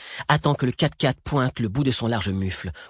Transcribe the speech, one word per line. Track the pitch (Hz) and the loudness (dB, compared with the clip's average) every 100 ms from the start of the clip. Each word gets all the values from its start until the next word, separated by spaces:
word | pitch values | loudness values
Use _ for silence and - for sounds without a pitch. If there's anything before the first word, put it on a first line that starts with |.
| - - - | -14 -6 0
attend | 151 147 | 2 2
que | 139 127 | 2 0
le | |
quatre-quatre | - 151 - 139 - | 2 -2 2 0 0
pointe | - 147 127 - | -2 0 0 0
le | 110 | -2
bout | 123 | 0
de | 135 | 0
son | - 117 | 0 0
large | 113 98 | 0 0
mufle | 95 95 - 90 - | -2 -2 -4 -8 -12